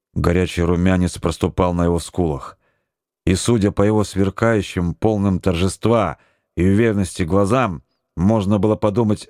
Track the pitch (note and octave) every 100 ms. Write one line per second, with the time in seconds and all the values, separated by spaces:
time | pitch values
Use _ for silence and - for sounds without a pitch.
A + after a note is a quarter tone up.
0 | _ - E2 F2 F#2 - E2+ F2 F#2 F#2
1 | F2 - E2 D#2+ F2 - F2+ F2 F2 E2+
2 | - - E2+ D2 - - _ _ _ _
3 | _ _ - F#2+ - A#2 G2+ - G2+ G#2+
4 | G2+ F#2+ G2 - A2+ A2 F2+ F#2 F2 D#2
5 | A2 G#2+ G2+ F2+ F#2+ E2+ F#2 - G#2+ A#2
6 | F2+ C2 _ _ _ - F2+ G2 A#2 G#2
7 | F#2 - E2 G2 G2 C3 A2+ D2 - _
8 | _ - F#2+ A2+ F#2+ G#2 G#2+ G#2+ G#2+ G2+
9 | G#2+ G#2